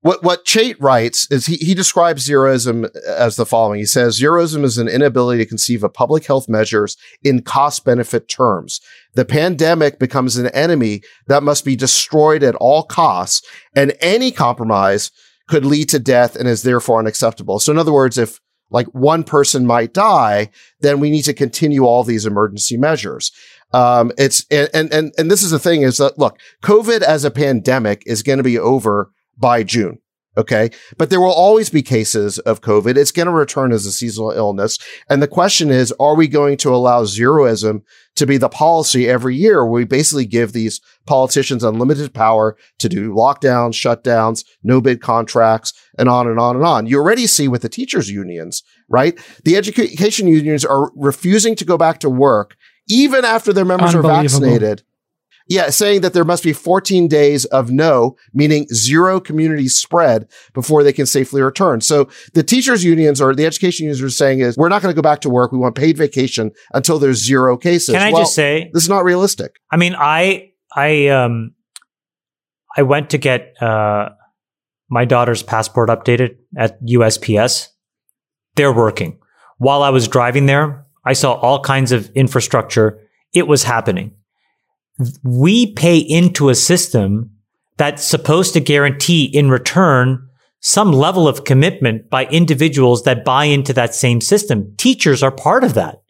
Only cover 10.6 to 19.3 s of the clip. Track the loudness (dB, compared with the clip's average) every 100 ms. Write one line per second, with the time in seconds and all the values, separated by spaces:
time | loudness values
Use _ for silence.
10.6 | 0 0 -2 -4 -12 _ -2 0 2 -2
11.6 | -2 -4 -2 -2 -2 2 2 2 0 0
12.6 | 2 0 -2 0 0 0 -4 -6 -6 -20
13.6 | _ 0 0 0 0 0 -2 -2 -2 -2
14.6 | -2 0 2 0 -4 _ _ _ _ 0
15.6 | 2 0 0 -2 2 2 2 0 -4 -2
16.6 | 0 -2 0 0 0 -2 -4 -4 -6 -4
17.6 | 0 0 2 2 2 0 -4 -6 _ _
18.6 | _ -4 -4 -2 0 0 0